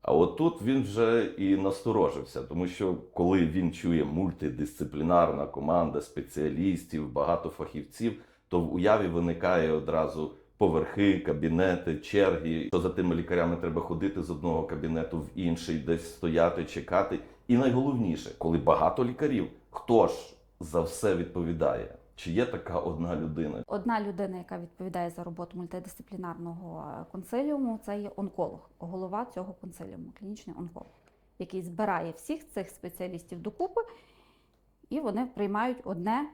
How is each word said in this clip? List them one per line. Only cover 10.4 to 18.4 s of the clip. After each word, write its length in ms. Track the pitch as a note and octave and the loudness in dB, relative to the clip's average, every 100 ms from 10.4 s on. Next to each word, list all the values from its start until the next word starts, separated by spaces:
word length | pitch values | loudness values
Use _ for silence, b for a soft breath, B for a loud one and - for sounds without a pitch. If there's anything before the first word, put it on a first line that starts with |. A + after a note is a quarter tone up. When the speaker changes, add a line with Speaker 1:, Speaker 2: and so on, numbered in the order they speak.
| _ _ | _ _
Speaker 1:
поверхи, 640 | G2 D#2+ D#2 - G2+ F#2 | 4 4 0 4 4 4
кабінети, 760 | - D2+ D#2+ E2 F#2+ E2+ - D2+ | 2 0 2 4 4 2 0 -4
черги, 680 | - G2+ F#2+ E2+ D#2+ D#2+ - | 0 4 4 4 0 -2 0
що 120 | F2+ | 0
за 100 | F#2 | 0
тими 240 | F2+ F2+ | 0 2
лікарями 420 | E2+ E2+ F2 E2+ E2+ | 0 0 2 2 0
треба 240 | E2+ E2 | -2 -2
ходити 420 | - E2 G2 G2 | -2 -2 -2 -2
з 80 | E2 | -4
одного 320 | D#2 E2 E2 | -2 0 0
кабінету 560 | D#2 D#2+ D#2+ D#2+ D#2+ E2+ | -2 -4 -2 -2 -2 -6
в 80 | D2 | -6
інший, 440 | - F2 E2 - D#2+ | -2 0 0 -2 -4
десь 360 | C2+ E2 - | 0 -2 -2
стояти, 500 | - E2+ E2 E2+ E2+ | -4 0 4 4 4
чекати. 540 | D#2+ E2+ - F2+ G2 F2 B B - | -6 -6 0 0 2 -4 B B 2
І 80 | A#2+ | 4
найголовніше, 720 | C3+ B2 C#3 B2+ G#2 D#2 - | 6 4 2 0 0 -2 -6
коли 200 | - | -6